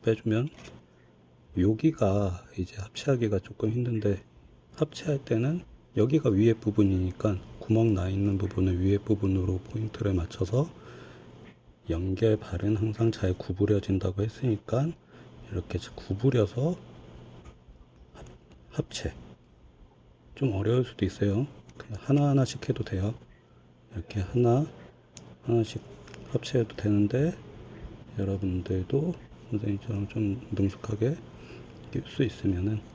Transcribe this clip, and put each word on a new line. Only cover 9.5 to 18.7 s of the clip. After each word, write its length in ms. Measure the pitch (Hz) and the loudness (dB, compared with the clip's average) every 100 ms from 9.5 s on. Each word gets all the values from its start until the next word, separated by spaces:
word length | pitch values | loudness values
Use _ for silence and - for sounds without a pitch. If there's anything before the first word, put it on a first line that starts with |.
| 92 | -2
포인트를 560 | - 110 110 - 101 | -4 -6 -6 -2 0
맞춰서 560 | 90 85 - 92 117 160 - - - - - - - - - - - - | 0 0 -4 0 0 0 -4 -18 -20 -20 -20 -20 -20 -20 -20 -20 -14 -4
연결 460 | 82 92 95 110 107 | -2 0 2 4 4
발은 400 | - 90 98 107 | 0 -2 0 0
항상 340 | 110 107 113 | 0 2 0
잘 220 | 107 95 | 2 0
구부려진다고 880 | 90 - 92 104 104 - 95 95 98 | 0 -4 0 4 4 2 0 0 0
했으니까 680 | 107 - 131 104 - 120 156 170 - - - - - | -4 -2 0 0 0 0 0 -4 -14 -20 -20 -20 -8
이렇게 280 | 98 - 90 - - | -8 -4 -6 -6 -12
구부려서 800 | - 101 127 127 101 120 147 180 - - - - - - - - - - - - - | -6 0 2 4 2 0 -2 -2 -8 -20 -20 -20 -20 -20 -20 -20 -20 -20 -20 -20 -20
합-, 140 | - - - - - - | -20 -20 -20 -20 -20 -10